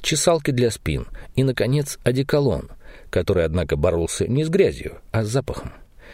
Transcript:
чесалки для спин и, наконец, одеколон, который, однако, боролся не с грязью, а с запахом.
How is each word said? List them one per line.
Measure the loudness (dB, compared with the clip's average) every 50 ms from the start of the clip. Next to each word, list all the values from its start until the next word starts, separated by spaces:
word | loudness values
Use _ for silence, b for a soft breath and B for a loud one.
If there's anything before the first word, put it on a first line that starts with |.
чесалки | B -2 -2 2 4 4 2 2 2 0
для | 0 2 2 2
спин | 0 -2 -4 -2 -2 -2 -4 -6 B B B B B
и, | 0 0
наконец, | 0 2 0 0 2 2 0 0 -2 -8 -4 -2
одеколон, | 0 0 0 0 2 2 2 4 2 0 0 -4 -10 -16 -18 B B B B B B
который, | -2 -2 2 2 2 2 2
однако, | 2 2 0 0 0 0
боролся | 2 2 2 2 2 0 0 0 -2 -2 0
не | 0 0 0
с | 2
грязью, | 2 4 4 4 2 -2 -10 -12 -12 -14 -18 -4
а | -2 -2 -2
с | 0
запахом. | 0 -2 -2 -2 -6 -8 -8 -12 -14 -14 -20 _ -20 B B B